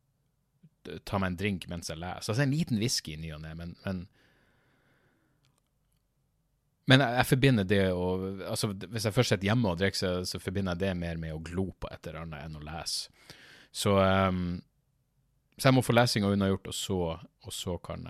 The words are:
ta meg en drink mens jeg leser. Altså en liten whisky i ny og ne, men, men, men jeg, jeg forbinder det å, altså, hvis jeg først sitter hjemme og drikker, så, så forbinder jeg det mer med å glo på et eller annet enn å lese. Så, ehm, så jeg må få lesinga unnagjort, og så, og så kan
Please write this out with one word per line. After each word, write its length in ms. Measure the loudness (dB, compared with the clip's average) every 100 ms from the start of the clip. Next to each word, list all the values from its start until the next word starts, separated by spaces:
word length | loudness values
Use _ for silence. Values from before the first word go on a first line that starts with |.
| _ _ _ _ _ _ -20 _ -14 -14 -4
ta 120 | -2
meg 100 | -2
en 60 | -2
drink 300 | -2 -2 -6
mens 220 | -8 -8
jeg 80 | -8
leser. 320 | -8 -6 -2
Altså 100 | 0
en 80 | 0
liten 300 | 0 0 0
whisky 320 | 0 -2 -6
i 60 | -10
ny 120 | -10 -10
og 60 |
ne, 80 | -12
men, 200 | -12 -12 -10
men, 160 | -6 -6 -10 _ _ _ _ _ _ _ _ _ _ _ _ _ _ _ _ _ _ _ _ _ _ _ _ _ _ _ 6
men 140 | 6
jeg, 120 | 6 2
jeg 100 | 4
forbinder 380 | 4 6 4 4
det 140 | 4 4
å, 120 | 2 0 0 -4 -6 -6
altså, 220 | -2 -2
hvis 320 | -4 -8 -4 0
jeg 80 |
først 200 | 2 2
sitter 160 | 2 4
hjemme 200 | 4 2
og 80 | 2
drikker, 220 | 0 0
så, 120 | -2 -2 -4
så 160 | -6
forbinder 320 | -4 -2 -2
jeg 80 | 0
det 100 | -2 -2
mer 240 | -4 -6
med 140 | -6 -8
å 60 |
glo 260 | -6 -4 -4 -6
på 120 | -12
et 180 | -12 -12
eller 140 | -12
annet 220 | -12 -12 -12
enn 120 | -12
å 60 | -10
lese. 460 | -10 -6 -8 -8 _ -20 -20 -20 -20 -14
Så, 240 | -2 2 4
ehm, 580 | 6 4 4 2 -2 -6 -10 _ _ _ _ _ _ _ _ 0
så 140 | 4
jeg 60 | 4
må 100 | 6
få 80 |
lesinga 380 | 4 4 4 2
unnagjort, 380 | 4 2 0 -4
og 40 | -8
så, 220 | -4 -2 -2
og 400 | -6 -14 _ -14
så 240 | -10 -8 -8 -8
kan 160 | -12